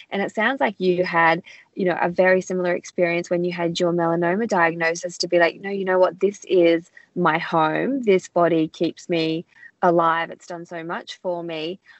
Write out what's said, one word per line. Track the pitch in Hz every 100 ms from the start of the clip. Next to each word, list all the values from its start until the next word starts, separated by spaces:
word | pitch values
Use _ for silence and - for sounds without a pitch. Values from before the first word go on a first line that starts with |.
| -
And | 196
it | 196
sounds | - 220 269
like | 247 202
you | 185 175
had, | 180 170 165 165 - - _
you | -
know, | 185 160
a | 175
very | 175 185 185
similar | 180 185 180
experience | 170 - - 170 170 175
when | 175
you | 175
had | 175 170 170
your | 175
melanoma | 175 165 165 175 185 226
diagnosis, | 190 165 165 165 170 180 175
to | 180
be | 175
like, | 170 -
"No, | 196
you | 202
know | 190 185
what? | 180 180
This | 190 202 -
is | 190 170 165 170 _ _
my | - 170 160
home. | 165 165 156 156 180 269
This | 233 190 -
body | - 170 165 156
keeps | - 170 - -
me | 170 160 160 - _ - _
alive. | 185 170 165 165 165
It's | - -
done | 175 170
so | 170
much | 165 180 - -
for | 190 175
me. | 170 160 156 190 _